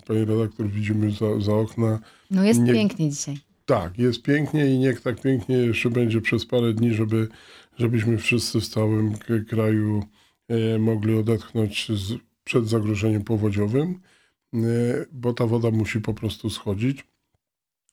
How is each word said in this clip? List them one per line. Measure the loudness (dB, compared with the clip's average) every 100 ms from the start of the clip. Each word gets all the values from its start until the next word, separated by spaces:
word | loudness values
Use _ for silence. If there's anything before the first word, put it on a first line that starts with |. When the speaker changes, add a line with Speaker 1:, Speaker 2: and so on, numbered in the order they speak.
Speaker 1:
pani | -4 -2 0
redaktor | 0 0 -2 -4
widzimy | -2 -2 0 0
za, | 0 0 0
za | 2
okna, | 2 0 0 0 0 -6 -20 -2
Speaker 2:
No | 2
jest | 4 4
Speaker 1:
nie | 4
Speaker 2:
pięknie | 4 2 0 -2
dzisiaj. | -2 -8 -10 -14 _ 0
Speaker 1:
Tak, | 0 0 0
jest | 0 0
pięknie | 0 0 0 0 2 2
i |
niech | 2 0
tak | -4 -2
pięknie | 0 -2 0 0
jeszcze | 2 0 0
będzie | 0 0 0
przez | 0 -2 0
parę | 0 0
dni, | 2 0
żeby, | 0 0 0 -2 -6 -20 -20 -18 -4
żebyśmy | 0 0 0 0
wszyscy | 0 0 0 -2
w | -2
całym | -2 0 2 0 -2
k-, | -2 -4 0
kraju, | 0 2 2 2 -2 -4 _ _ _ -4
e, | 0 2 2
mogli | 2 2 2 2
odetchnąć | 2 -2 -2 -2 -2 -2 -4
z, | -4 -4 -8 -12 _
przed | -2 0 2
zagrożeniem | 0 0 0 0 0
powodziowym, | 0 0 0 0 0 0 -2 -6 _ _ _ _ _
e, | -2 0 0 0 -2 -6
bo | -6 -4
ta | 0 0
woda | 2 2
musi | 2 0 -2
po | -4
prostu | -4 -6 -6 -6
schodzić. | -6 -4 -2 -2 -4 -12 _ _ _ _ _ _ _ _